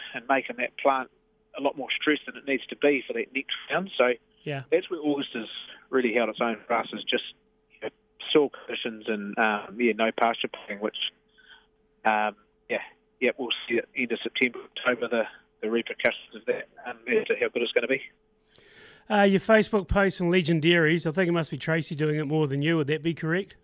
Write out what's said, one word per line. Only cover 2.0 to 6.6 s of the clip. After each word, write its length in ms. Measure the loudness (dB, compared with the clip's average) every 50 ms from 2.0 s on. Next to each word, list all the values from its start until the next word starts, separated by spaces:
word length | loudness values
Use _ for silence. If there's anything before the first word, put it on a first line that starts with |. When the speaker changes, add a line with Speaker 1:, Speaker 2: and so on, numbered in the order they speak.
| 0 0 0 0 -2
Speaker 1:
than 100 | -10 -16
it 100 | -10 -4
needs 200 | -4 -4 -2 -4
to 80 | -6 -4
be 260 | 2 2 4 4 2 0
for 60 | -4 -6
that 200 | -6 -6 -4 -6
next 220 | -8 -6 -6 -8 -8 -6 -4
round. 180 | -4 -4 -4 -2 2
So 160 | 2 4 4 2 0 _ _ _ _ -10
Speaker 2:
Yeah. 200 | -8 -8 -8 -2 0
Speaker 1:
that's 180 | 0 0 2 0
where 100 | -6 -2
August 280 | 0 0 0 0 -2 -6 -6
has 140 | -8 -8 -10 -12 -14 -16 -16 -20 -20 -8 -2
really 240 | 0 2 2 4 2
held 160 | 2 2 0
its 120 | 0 -2
own 160 | -2 -2 -2 -4